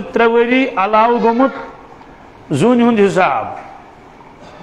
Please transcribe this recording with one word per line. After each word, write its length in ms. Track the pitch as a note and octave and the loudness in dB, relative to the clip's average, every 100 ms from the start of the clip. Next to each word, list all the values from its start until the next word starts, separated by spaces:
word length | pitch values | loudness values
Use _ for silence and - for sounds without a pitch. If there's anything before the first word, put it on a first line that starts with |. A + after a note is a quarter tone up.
| - | -2
ترٛےٚ 200 | A3+ A#3 | 0 2
ؤری 340 | A#3 A#3 B3+ C4 - | 2 2 0 0 -2
علاوٕ 480 | G3 G#3+ A#3 A#3+ | 0 2 2 2
گوٚمُت 280 | A3 A#3 C4+ - - - - - - - - - - | 0 2 0 -2 -14 -18 -20 -20 -20 -20 -20 -18 -6
زوٗنہِ 380 | C#3 A3 B3 A#3+ | 0 2 2 2
ہُنٛد 120 | A3+ | 2
حِساب۔ 460 | G3+ D#3+ C#3+ B2 G2+ - - - - - - - - - - - | 2 2 0 -2 -6 -12 -16 -20 -20 -20 -20 -20 -20 -20 -20 -20